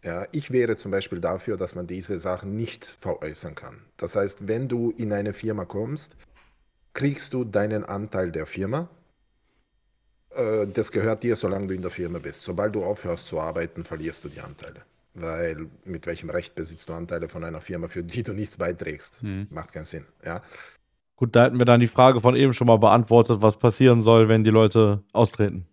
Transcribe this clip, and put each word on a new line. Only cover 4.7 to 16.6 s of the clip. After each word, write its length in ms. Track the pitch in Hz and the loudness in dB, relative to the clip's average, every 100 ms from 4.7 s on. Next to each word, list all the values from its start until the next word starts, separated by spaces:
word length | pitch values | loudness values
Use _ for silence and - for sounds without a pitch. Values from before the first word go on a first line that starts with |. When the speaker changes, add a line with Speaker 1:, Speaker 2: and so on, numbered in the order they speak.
| 120 117 110 | -2 -4 -4
Speaker 1:
in 160 | 113 | -4
eine 200 | 104 104 | -4 -4
Firma 320 | 98 110 104 | -6 -6 -6
kommst, 500 | 87 98 113 147 - _ _ _ _ _ _ _ _ | -8 -8 -8 -8 -14 _ _ _ _ _ _ _ _
kriegst 420 | - 143 139 - | -4 -4 -4 -8
du 100 | 131 | -6
deinen 400 | 120 101 104 107 | -2 -2 -2 -4
Anteil 460 | - 98 104 95 92 | -6 -10 -8 -4 -4
der 160 | 82 78 | -6 -10
Firma. 420 | - 95 139 170 _ _ _ _ _ _ _ _ _ _ _ _ _ _ | -8 -6 -4 -8 _ _ _ _ _ _ _ _ _ _ _ _ _ _
Äh, 360 | - 117 110 104 | -6 -2 -2 -2
das 260 | 98 107 | -4 -2
gehört 300 | - 107 107 | -2 -2 -2
dir, 140 | 120 110 | -2 -2
solange 320 | 98 98 98 | -2 -4 -6
du 60 | |
in 80 | 92 | -6
der 80 | 90 | -8
Firma 280 | - 85 85 | -8 -8 -8
bist. 240 | 73 - | -12 -14
Sobald 320 | - 87 104 | -10 -4 -4
du 100 | 107 | -2
aufhörst 420 | 90 104 90 85 - | -4 -6 -6 -8 -6
zu 140 | 82 | -6
arbeiten, 440 | 80 82 85 - | -6 -6 -8 -10
verlierst 400 | 82 80 80 - | -14 -10 -10 -10
du 40 | - | -16
die 120 | 71 | -16
Anteile. 420 | - - - - _ _ _ | -20 -18 -20 -20 _ _ _
Weil 540 | 87 82 82 85 78 80 - | -12 -10 -6 -6 -6 -14 -18
mit 220 | - 85 85 | -14 -12 -8
welchem 220 | 82 82 | -10 -6
Recht 260 | 90 87 | -8 -8
besitzt 360 | - | -12